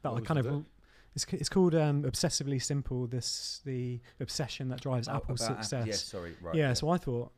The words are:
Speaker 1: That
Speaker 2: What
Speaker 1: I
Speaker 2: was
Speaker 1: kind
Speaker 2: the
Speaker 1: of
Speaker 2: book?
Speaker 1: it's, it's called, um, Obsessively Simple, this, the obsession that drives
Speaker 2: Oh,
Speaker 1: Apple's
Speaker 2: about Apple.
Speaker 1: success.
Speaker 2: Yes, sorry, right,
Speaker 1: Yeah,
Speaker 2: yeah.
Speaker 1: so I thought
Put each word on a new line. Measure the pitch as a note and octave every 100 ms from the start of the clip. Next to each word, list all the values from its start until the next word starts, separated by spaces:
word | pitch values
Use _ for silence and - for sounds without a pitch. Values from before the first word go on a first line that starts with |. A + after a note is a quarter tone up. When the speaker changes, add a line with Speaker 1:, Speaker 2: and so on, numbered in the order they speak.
Speaker 1:
That | D3
Speaker 2:
What | A#2+
Speaker 1:
I |
Speaker 2:
was | A2+
Speaker 1:
kind | D#3
Speaker 2:
the | A#2+
Speaker 1:
of | C#3+
Speaker 2:
book? | D#3 - - - -
Speaker 1:
it's, | - -
it's | F#3+ -
called, | F#3+ F3+
um, | D#3+ D3+ C#3+
Obsessively | D3 - D#3+ - C#3 C3+
Simple, | - C#3+ - B2 B2
this, | B2 - - - - C#3
the | B2+ B2+ A#2+ - -
obsession | B2+ - C3 - C3
that | B2+
drives | C#3 B2+ A2+
Speaker 2:
Oh, | C#3
Speaker 1:
Apple's | - B2
Speaker 2:
about | A2+
Apple. | A2
Speaker 1:
success. | A2 C3 A2
Speaker 2:
Yes, | G2+
sorry, | - G2 E2+ E2
right, | F2
Speaker 1:
Yeah, | D#3+ C#3+
Speaker 2:
yeah. |
Speaker 1:
so | A#2+ D3+
I | F3
thought | - A#2+ A#2+